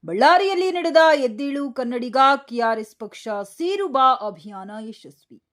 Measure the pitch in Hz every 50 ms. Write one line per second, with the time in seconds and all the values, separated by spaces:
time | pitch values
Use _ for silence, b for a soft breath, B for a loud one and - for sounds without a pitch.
0 | - 160 170 196 240 294 349 359 392 381 392 349 370 370 349 359 339 339 277 320
1 | 320 320 311 294 262 247 214 214 277 285 277 285 285 277 233 - 254 240 247 247
2 | 233 247 214 262 269 269 277 277 277 - 240 233 233 226 226 220 214 214 _ _
3 | 220 208 - - - 226 214 202 202 202 - _ 330 359 392 392 403 349 254 269
4 | 262 262 262 - 208 214 196 165 147 208 208 190 190 202 208 220 220 220 214 _
5 | _ 131 139 _ _ _ 120 98 _ _